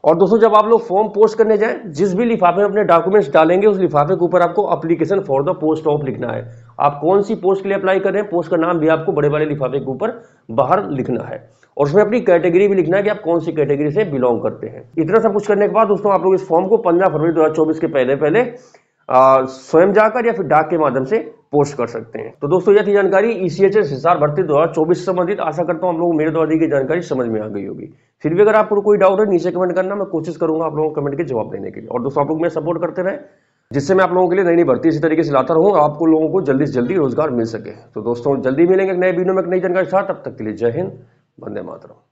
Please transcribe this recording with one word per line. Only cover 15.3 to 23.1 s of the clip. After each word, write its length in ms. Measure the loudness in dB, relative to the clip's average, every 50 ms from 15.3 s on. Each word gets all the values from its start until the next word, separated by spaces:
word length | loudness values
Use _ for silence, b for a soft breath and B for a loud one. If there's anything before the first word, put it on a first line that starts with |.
| 0
कुछ 140 | 0 0
करने 200 | 0 0 2 0
के 60 | 0 2
बाद 140 | 0 2
दोस्तों 260 | 2 0 0 2 0 0
आप 100 | 2 2
लोग 120 | 2 0
इस 120 | 0 0
फॉर्म 200 | 0 0 0 2
को 100 | 2 0 0
पन्द्रह 260 | 2 2 2 2 2
फरवरी 240 | 2 0 0 0 0
दो 100 | 2 2
हज़ार 140 | 2 2 2
चौबीस 240 | 0 0 0 0 -2
के 80 | -4 -2
पहले 260 | 0 0 0 0 0
पहले, 300 | 0 0 0 2 0 0 -2 -6 b b b b b b b b b b 2
आ, 320 | 4 6 6 6 6 4 2
स्वयं 480 | -2 -8 -16 -8 2 4 4 4 4 4
जाकर 320 | 4 2 2 0 0 -2
या 80 | -2 -2
फिर 120 | -2 -2
डाक 240 | 2 2 2 2 0
के 80 | 0
माध्यम 260 | 0 0 0 0 -2 -2
से 140 | -2 -2 -4 -4 -6 -16 _ _ _
पोस्ट 260 | 0 0 0 0 -2
कर 100 | -6 -6
सकते 320 | -6 -6 -12 -12 -10 -12 -12
हैं। 120 | -12 -12 -10 _
तो 60 | -4
दोस्तों 260 | -2 -2 0 2 4 4
यह 100 | 4 4
थी 60 | 2 2
जानकारी 380 | 2 2 2